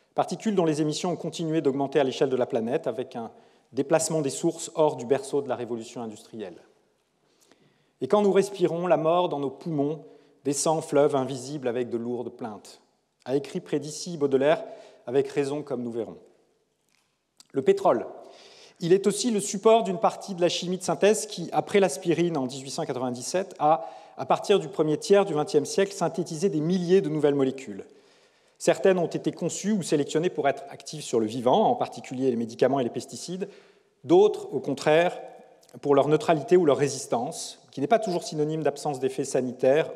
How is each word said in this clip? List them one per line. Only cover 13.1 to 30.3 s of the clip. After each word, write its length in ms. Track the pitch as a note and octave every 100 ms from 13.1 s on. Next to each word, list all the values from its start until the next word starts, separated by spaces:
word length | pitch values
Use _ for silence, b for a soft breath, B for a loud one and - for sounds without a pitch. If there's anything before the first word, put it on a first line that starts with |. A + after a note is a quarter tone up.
| _ -
a 100 | C#3+
écrit 240 | C#3 F3+
près 180 | - D3+
d'ici 380 | D3 - F3+ E3+
Baudelaire, 480 | C#3+ C3 C#3+ E3+ B B B B -
avec 220 | C3+ C3+
raison 340 | D3+ C#3 D3
comme 200 | D3 B2
nous 80 | A#2+
verrons. 260 | A2+ G2 F2 - _ _ _ _ _ _ _ _ _ _ _ _
Le 80 | C#3
pétrole. 460 | D#3+ G3 F3+ A#2+ - - B B B B B B
Il 140 | E3
est 120 | F#3+ G3+
aussi 240 | G3+ B3
le 100 | G#3
support 420 | G3 G3 A3+ A3+
d'une 160 | F#3+ F3
partie 360 | F#3 - -
de 60 | F3
la 80 | F3
chimie 300 | - F3 F#3
de 40 |
synthèse 440 | - D#3+ G3 G#3+ -
qui, 240 | - D#3
après 280 | D#3 D3+ G3+
l'aspirine 580 | F#3 F#3 E3+ D#3 F3 D#3
en 80 | B2+
dix-huit 240 | C#3 C3
cent 160 | - D3
quatre-vingt-dix-sept, 680 | B2 B2+ A#2+ - F3+ F#3+ -
a, 320 | D3+ D#3+ B B B -
à 80 |
partir 360 | C3 E3+ - G3
du 80 | D#3
premier 280 | - D#3 D3
tiers 300 | - G3+ F#3
du 80 |
vingtième 320 | D3+ D3 D3+ C#3
siècle, 260 | - G3
synthétisé 560 | - E3 - D#3 D#3+ F#3+
des 120 | D#3
milliers 420 | D#3 F#3 E3+ F#3+
de 60 | D3+
nouvelles 240 | D3+ D3
molécules. 500 | C#3+ C3 - - G2 - b b b b b b b
Certaines 380 | - D#3 F#3+ F#3
ont 80 | D#3+
été 240 | D#3 E3+
conçues 400 | - E3+ - G3
ou 120 | G#3+
sélectionnées 480 | C#3 G3+ G#3+ D#3 F3+